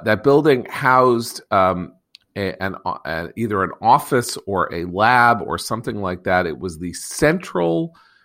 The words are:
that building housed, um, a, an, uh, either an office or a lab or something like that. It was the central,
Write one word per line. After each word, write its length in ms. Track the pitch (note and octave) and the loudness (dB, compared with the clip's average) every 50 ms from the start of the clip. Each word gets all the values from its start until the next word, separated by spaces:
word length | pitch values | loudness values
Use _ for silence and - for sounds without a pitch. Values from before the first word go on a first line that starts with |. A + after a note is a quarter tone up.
| D#2+ | 0
that 180 | A2 G#2+ F#2 - | 0 0 2 4
building 420 | C3+ C#3 D3+ D3 D#3 C3+ B2+ G#2+ | 4 4 6 6 4 4 2 2
housed, 760 | - - - C#3 C3 B2+ C3 B2+ B2+ A#2+ A#2 A#2 - - - - - | -6 -8 -2 2 4 4 6 6 4 2 2 -2 -6 -10 -14 -6 0
um, 420 | A2 G2 F#2 F#2 F#2 F2+ E2+ - - _ _ _ _ - _ _ - | 2 2 4 4 2 0 -6 -10 -12 _ _ _ _ -20 _ _ -8
a, 260 | G2+ G2 F#2 - - | -6 -6 -6 -6 -6
an, 140 | F#2+ G2 F#2 - - | -8 -8 -8 -8 -8
uh, 440 | F2+ - - - D2 E2 E2 E2+ - - | -8 -8 -8 -8 -8 -6 -6 -8 -8 -6
either 280 | - A2+ G#2+ G#2 G2 F#2 | -6 -4 -2 0 -2 -2
an 80 | E2 - - | -2 -4 -2
office 600 | - A2+ C3 C#3+ - - D3 B2 A#2 - - - - - | 2 4 4 4 4 2 0 0 0 -2 -8 -10 -8 -4
or 260 | G2 F2+ E2 - - | -2 -2 -2 -2 -4
a 120 | E2+ E2+ | -6 -6
lab 560 | F2+ F2 F#2+ G#2+ A#2 B2+ B2 A#2+ A#2 A#2 G#2 | -6 -2 2 2 4 6 6 6 4 4 2
or 180 | C#2+ - E2 E2+ | 0 -4 -6 -6
something 420 | - - A2 A2+ A#2+ C3 A2 G#2 | -4 -6 -6 -6 -6 -6 -6 -4
like 220 | G2 F2+ F2+ F2 - | -4 -6 -6 -4 -2
that. 240 | G2 F#2 F2+ F2+ E2 | 0 2 2 2 0
It 120 | D2 B1 | -4 -6
was 200 | F2+ F#2 D#2+ D#2 | -8 -10 -8 -8
the 140 | F2+ F2 E2+ | -10 -10 -10
central, 1040 | - - - - - D#3 D3 E3 F#3+ - - - F#3 F3 E3 E3 E3 E3 E3 E3 _ _ _ _ _ | -10 -12 -10 -4 0 0 0 0 0 -6 -6 -4 -2 0 0 0 0 -2 -4 _ _ _ _ _ _